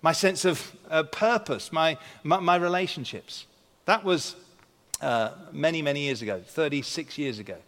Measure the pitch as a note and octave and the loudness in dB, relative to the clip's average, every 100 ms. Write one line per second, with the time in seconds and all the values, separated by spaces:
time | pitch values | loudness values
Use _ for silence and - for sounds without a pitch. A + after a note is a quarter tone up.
0 | D#3+ D#3+ G3 F3+ F#3 D#3 - - - D#3+ | 2 4 2 2 0 0 -4 -16 -2 0
1 | D#3 - G#3+ A#3 G#3+ G3+ - E3 D#3+ D3+ | 0 2 2 2 0 -6 -4 0 2 0
2 | - - D3+ F3+ F3 F3 F3 F3+ F#3 - | -10 -12 0 2 4 4 4 0 -2 -4
3 | B2+ G#2 - - - _ _ _ - G#3+ | -8 -10 -14 -16 -16 _ _ _ 0 2
4 | G3 F3 - - - _ _ _ _ - | 4 0 0 -12 -20 _ _ _ _ -6
5 | C#3+ A#2 A2 F3 F3 D3 D#3 E3 D3 C#3+ | 0 0 0 -4 -14 -2 0 0 -2 -2
6 | C#3+ B2 A2 F#2+ F2+ - D3+ C#3+ C3 - | -2 -4 -4 -6 -6 -2 0 0 -4 -8
7 | D#3 - C#3+ A2 G2 F2+ | -8 -6 -6 -6 -10 -14